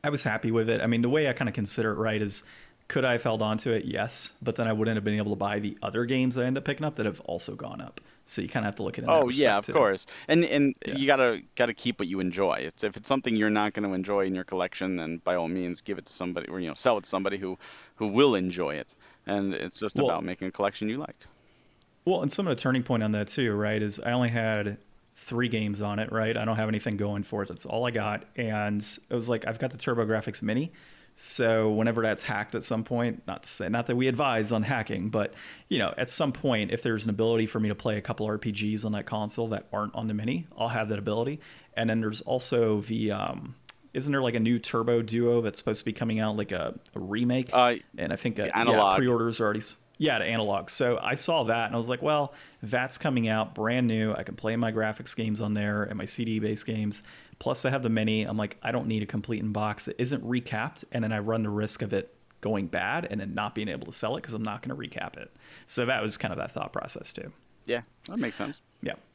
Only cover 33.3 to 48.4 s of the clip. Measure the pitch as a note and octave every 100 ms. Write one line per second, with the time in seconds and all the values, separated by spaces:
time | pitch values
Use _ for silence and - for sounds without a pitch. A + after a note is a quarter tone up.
33.3 | F2 - - F2+ A2+ A#2+ A#2+ C3 B2 C#3+
34.3 | A2+ G#2+ A2+ G#2+ C3 A2 A2 G2+ A2 G2+
35.3 | - - - - - G2 - B2 - D3+
36.3 | C3 C#3+ A2+ G2+ A2+ B2 A2 A2 G2+ A2+
37.3 | A2+ G#2+ A2 G#2+ G#2 A#2 G#2+ - A2+ G#2+
38.3 | G#2+ A#2 G2+ G#2 G#2+ A2 G#2 - G#2+ G#2+
39.3 | - A2+ G#2 - G#2 G#2 - A2+ G#2+ A2
40.3 | D#3+ E3 - A#2 A#2 G#2+ G#2 G2+ G#2+ A#2+
41.3 | D3+ - - - - A2+ A2 A2 G#2+ -
42.3 | B2+ - A#2+ A2+ G#2+ G#2 A2+ G#2+ G2+ F#2+
43.3 | F#2 - B2+ - - - C3+ C3+ C#3 B2+
44.3 | A#2 A2 A#2+ - B2 A2+ A#2+ A2 A2+ A#2+
45.3 | A#2+ A2+ - - G#2+ - G#2+ A#2 A2 A2
46.3 | G#2+ G2+ F2 C#2 - - - F#2 G#2+ A#2+
47.3 | B2+ B2+ - B2 A#2 - - E2 F#2 B2
48.3 | G#2